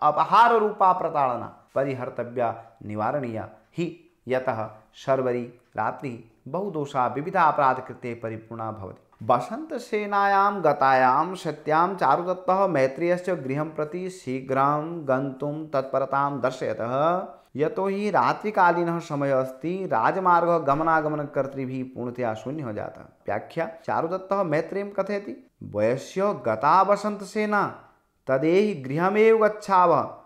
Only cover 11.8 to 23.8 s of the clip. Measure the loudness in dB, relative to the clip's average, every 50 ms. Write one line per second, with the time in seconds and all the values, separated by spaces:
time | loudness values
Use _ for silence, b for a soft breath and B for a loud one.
11.8 | 2 2 0 0 2 2 2 2 2 -2 -4 -4 0 0 2 2 2 2 2 2
12.8 | 2 2 0 0 0 0 0 0 -2 -2 -4 -4 -4 -4 -4 -4 -4 -4 -4 -6
13.8 | -6 -6 -6 -8 -8 -10 -12 -10 -8 -6 -6 -6 -4 -2 0 2 2 2 2 0
14.8 | -2 -6 -8 -6 -2 0 0 0 0 -2 -6 -6 -6 -6 -6 -6 -8 -4 -4 -4
15.8 | -2 -2 -2 -2 -2 0 0 0 0 0 -2 -2 -2 -2 -2 -2 -4 -4 -4 -4
16.8 | -4 -2 -2 0 2 2 0 0 -2 -6 -12 B B B B -2 -2 -2 -2 -2
17.8 | -2 -2 -2 -2 -2 0 2 2 2 2 0 -2 -4 -2 2 4 4 4 4 2
18.8 | 0 -2 -2 -4 -4 -6 -4 -2 0 2 2 2 0 -2 -4 -8 -8 -6 -6 -6
19.8 | -4 -2 0 2 2 2 2 2 2 4 4 4 4 4 2 2 2 2 2 2
20.8 | 2 2 2 2 2 0 -2 -4 -6 -4 -2 -2 -2 -2 -4 -8 -8 -6 -6 -8
21.8 | -8 -8 -8 -10 -8 -8 -6 -4 -4 -4 -4 -4 -6 -8 -8 -8 -8 -8 -8 -8
22.8 | -8 -10 -10 -14 -18 -20 _ _ _ -6 -6 -6 -6 -6 -6 -6 -6 -6 -6 -10